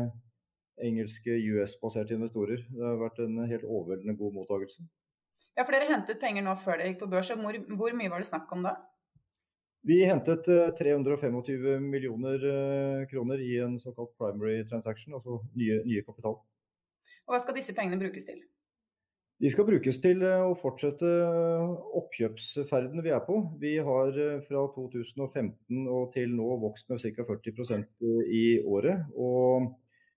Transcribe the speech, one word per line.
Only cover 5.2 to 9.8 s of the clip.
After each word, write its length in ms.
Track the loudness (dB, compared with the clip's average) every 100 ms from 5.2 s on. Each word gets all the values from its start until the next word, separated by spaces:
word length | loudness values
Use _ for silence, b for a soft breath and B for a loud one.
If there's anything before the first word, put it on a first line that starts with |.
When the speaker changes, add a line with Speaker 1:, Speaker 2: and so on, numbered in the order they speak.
| _ _ b -4
Speaker 2:
Ja, 60 |
for 100 | 0
dere 140 | 2 2
hentet 300 | 0 0 -4
penger 220 | -2 -2
nå 140 | -2 -2
før 180 | -2 -2
dere 120 | -2
gikk 140 | -4
på 60 | -2
børs, 160 | -2 0
og 80 | -4
hvor, 160 | -4 -6 -8 -2
hvor 140 | -2
mye 180 | -2 -4
var 80 | -4
det 100 | -4
snakk 180 | -6 -6
om 140 | -4 -4
da? 80 | -4 -10 _ _ _ _ _ _ _ _ _